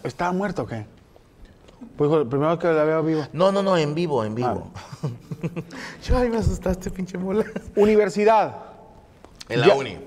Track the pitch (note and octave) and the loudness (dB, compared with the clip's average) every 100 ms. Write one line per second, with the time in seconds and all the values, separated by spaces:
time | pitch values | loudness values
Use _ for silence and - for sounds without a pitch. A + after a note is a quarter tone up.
0 | - - F3 F3+ G3+ F3+ A#2+ A2+ G#2+ - | -10 -4 -2 -2 -4 -4 -6 -6 -10 -18
1 | _ - _ - - - - - - - | _ -20 _ -20 -20 -20 -20 -20 -10 -2
2 | D3 D#3 A#2+ C#3 D#3 E3+ F3 D#3 D3+ D#3+ | 2 2 0 0 0 0 0 2 2 0
3 | D#3 D#3 C3+ D3 F#3+ G3 F#3+ F3 D3 D3+ | 0 -2 -4 0 2 2 2 2 0 -2
4 | F3 C3 G#2+ A2 B2 G2 E2 - - - | -2 -2 -2 -2 -2 -4 -8 -16 -18 -10
5 | C#3 A#2+ - - E3 E3+ - - - - | -10 -10 -14 -10 -8 -8 -12 -12 -14 -6
6 | - B3+ B3 A3+ F#3+ F#3 F#3 F3+ G3 F#3 | 2 2 2 0 0 -2 -2 -2 -4 -8
7 | F#3 F3+ F#3+ G#3+ - - - - G#3 G#3+ | -8 -6 -2 -2 -2 -6 -4 2 4 6
8 | G3+ G3+ G#3 A3 D#3+ - - - - - | 4 4 4 6 2 -4 -16 -20 -20 -20
9 | - - - - - A#2+ A#2 C3+ A#2+ F2 | -20 -20 -20 -16 -4 4 6 4 2 -8